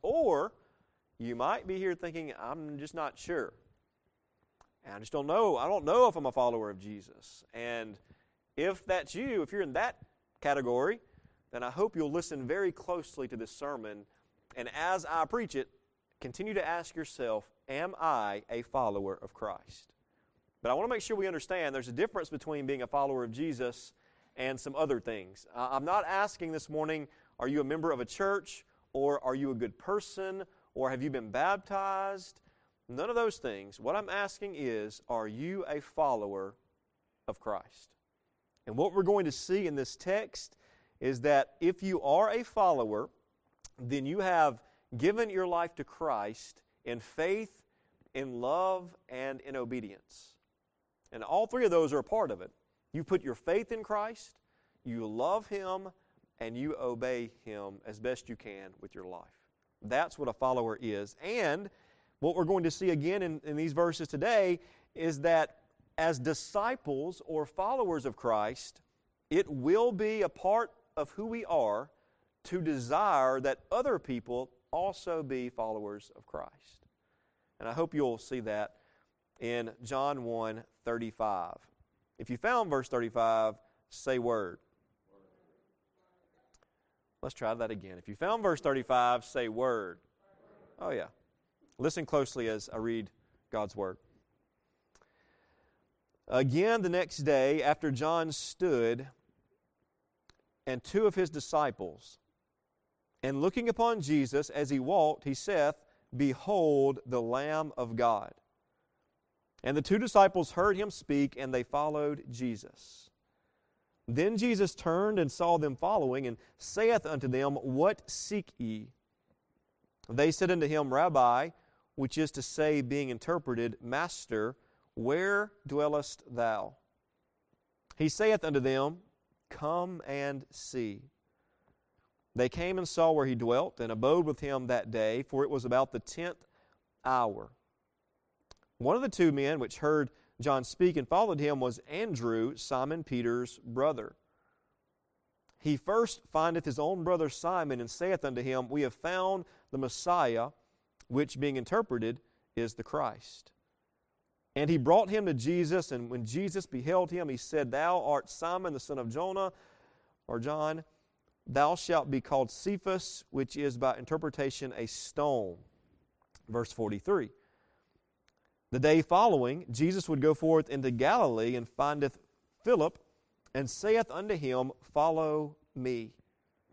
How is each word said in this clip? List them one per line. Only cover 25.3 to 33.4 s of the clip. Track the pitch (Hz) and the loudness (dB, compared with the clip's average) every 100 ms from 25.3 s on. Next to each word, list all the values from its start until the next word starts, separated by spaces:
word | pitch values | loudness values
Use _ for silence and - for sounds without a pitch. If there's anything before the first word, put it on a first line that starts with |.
| 95 - | -18 -14
I, | 117 127 135 | -6 -2 -2
I'm | |
not | 147 202 165 | 0 0 2
asking | 190 202 - 165 | 0 0 -2 -6
this | 156 - | -6 -6
morning, | 151 156 160 143 _ _ - | -4 -2 -4 -8 _ _ -6
"Are | 123 | -2
you | 147 | 0
a | |
member | 135 156 165 | 0 0 0
of | 135 | -2
a | |
church?" | 120 - 196 202 - - - _ _ | -4 -2 0 0 -4 -14 -20 _ _
or | 135 139 143 | 0 2 2
"Are | 127 | 0
you | 135 139 | -2 -2
a | |
good | 120 117 - | -2 -4 -6
person?" | - 202 - - 190 190 190 _ _ | -4 -4 -4 -8 -6 -8 -12 _ _
or | - 131 | -4 -2
"Have | 131 | -2
you | 147 | -2
been | 135 110 | -4 -4
baptized?" | 117 165 196 196 196 196 190 196 196 185 - _ _ _ _ - | 0 0 0 -2 -4 -2 -2 -4 -6 -12 -20 _ _ _ _ -12
None | 123 202 | -6 -2
of | |
those | 233 226 | 0 0
things. | - | -2